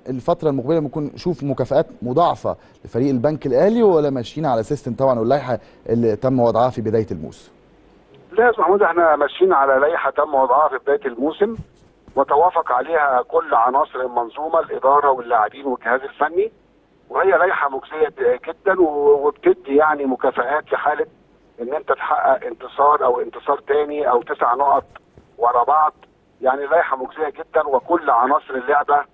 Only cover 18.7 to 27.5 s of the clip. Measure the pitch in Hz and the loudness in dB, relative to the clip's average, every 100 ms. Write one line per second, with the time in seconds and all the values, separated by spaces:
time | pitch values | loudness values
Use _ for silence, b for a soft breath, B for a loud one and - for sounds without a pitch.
18.7 | 190 160 147 143 143 143 - 180 185 139 | 2 0 2 4 4 2 0 0 0 0
19.7 | 139 156 147 135 127 135 127 123 151 - | 2 2 0 -2 -2 -2 -2 -2 -4 -4
20.7 | 127 - - - _ _ _ _ - 120 | -4 -2 -2 -6 _ _ _ _ -12 -8
21.7 | 151 - 139 - 151 139 127 123 120 123 | -6 -4 -4 -2 -2 0 0 -4 -12 -8
22.7 | - 143 147 127 120 113 120 - 139 - | 0 2 2 0 -2 -4 -8 -6 -4 -2
23.7 | 147 147 147 139 123 117 143 131 123 139 | -2 -2 -2 0 0 -2 -2 -2 0 2
24.7 | 139 - - _ _ _ - 120 120 120 | 0 -2 -14 _ _ _ -2 0 2 2
25.7 | 156 156 - - _ _ _ 127 135 143 | 2 0 -2 -18 _ _ _ -2 -2 0
26.7 | 165 151 131 131 - 151 143 - | 0 0 -4 -8 -8 -8 -8 -4